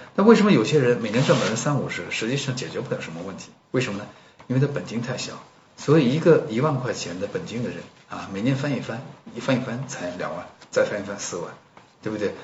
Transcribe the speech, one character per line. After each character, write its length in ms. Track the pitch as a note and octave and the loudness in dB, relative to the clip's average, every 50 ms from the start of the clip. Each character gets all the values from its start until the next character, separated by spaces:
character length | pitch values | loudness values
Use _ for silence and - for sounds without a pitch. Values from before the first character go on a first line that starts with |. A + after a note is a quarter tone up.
| - - - | -14 -6 0
那 80 | - | 4
为 140 | G3 A#3 A3+ | 8 8 8
什 80 | G3 G3+ | 8 8
么 80 | G#3 | 6
有 120 | E3+ - G#2+ | 6 6 6
些 140 | - D#3 D3 | 4 4 4
人 220 | B2+ A#2+ A#2+ A2 | 4 4 2 2
每 100 | A2+ G#2+ | 0 -2
年 140 | G#2+ C3 C#3+ | 0 2 4
赚 120 | - - A#2 | 4 4 4
百 80 | - | 4
分 100 | - A2+ | 0 -2
之 40 | A#2+ | 0
三 200 | - D3 C#3+ A#2 | 0 0 0 0
五 80 | F#2 - | -2 -4
十， 220 | - - F2 F2+ | -6 -8 -8 -6
实 180 | - - A2+ A2+ | -6 -4 -2 -2
际 80 | C3+ | -2
上 180 | C#3 - - G#2 | -2 -2 -4 -6
解 140 | - - D#2+ | -6 -6 -6
决 120 | - - | -6 -8
不 140 | - - A#2 | -4 -4 -6
了 60 | - | -6
什 120 | - E2+ | -6 -10
么 100 | D#2+ E2+ F2+ | -12 -10 -10
问 120 | G2 F2+ | -10 -12
题？ 140 | - - - - _ _ - | -12 -16 -18 -20 _ _ -4
为 100 | - B2+ | -2 -2
什 120 | G#2+ G#2+ | 0 0
么 60 | G2+ G#2 | -4 -8
呢？ 80 | - - - - - - _ _ - | -10 -12 -16 -20 -20 -20 _ _ -6
因 80 | - B2+ | -2 2
为 100 | C3 C#3+ | 2 2
他 80 | C3+ | 2
本 120 | - A2 F#2 | 0 -6 -8
金 160 | - G#2+ A#2+ | -6 -6 -6
太 160 | - C3+ G#2+ | -6 -6 -6
小。 160 | - - A#2 G#2+ - - - _ _ _ _ _ | -6 -8 -10 -10 -14 -18 -20 _ _ _ _ _
所 240 | - - C#3+ D3+ E3 | -6 2 4 6 6
以 120 | C3 A#2 | 6 4
一 60 | C#3 E3 | 2 4
个 280 | E3 F3 A#2+ F#2+ - - | 6 6 6 6 4 0
一 120 | G#2+ A#2+ | -2 0
万 180 | C#3+ D#3 C#3 - | 0 0 0 0
块 120 | - A2+ | -2 -4
钱 280 | F#2+ - - F2 E2+ F#2 | -4 -6 -6 -8 -6 -6
的 80 | G2+ G2+ | -8 -6
本 180 | - F#2 E2+ | -6 -6 -6
金 160 | F2 G#2+ A#2+ | -6 -6 -6
的 80 | A2 F#2 | -6 -6
人 80 | - E2+ - - - - - - | -6 -10 -12 -16 -20 -20 -18 -14
啊， 200 | - F#2+ F#2+ F#2+ | -12 -12 -10 -8
每 100 | F#2+ G2 | -6 -2
年 140 | A2+ C3+ C3+ | 0 0 0
翻 160 | C3 D3 D3 | 0 0 -2
一 80 | C3 G#2 | -2 -4
翻， 200 | - - A2+ B2+ - - - - - - - | -4 -6 -8 -10 -10 -14 -18 -20 -20 -14 -12
一 40 | A#2 | -8
翻 180 | - C3+ C3 | -2 0 0
一 40 | A#2 | 0
翻 260 | - A2 A#2 C3 C3+ | 0 -4 -6 -8 -8
才 240 | - - - F2+ F2 | -8 -10 -8 -8 -8
两 240 | F2 F2+ D#2 D2+ D#2 | -6 -6 -8 -6 -8
万， 120 | E2+ - - - - - - | -10 -12 -14 -18 -20 -14 -2
再 120 | - B2 G#2 | 0 0 0
翻 160 | - G#2 G2+ | 0 -2 -6
一 40 | G2 | -6
翻 140 | G2+ G2+ G2 | -8 -10 -10
四 160 | - - - | -8 -8 -8
万， 160 | F2 D#2+ - - - _ _ _ - - _ _ _ | -8 -8 -10 -12 -18 _ _ _ -20 -20 _ _ _
对 80 | - G#2+ | -8 -8
不 60 | G#2+ G#2 | -4 -2
对？ 160 | G#2 F#2 - - | -2 -4 -4 -6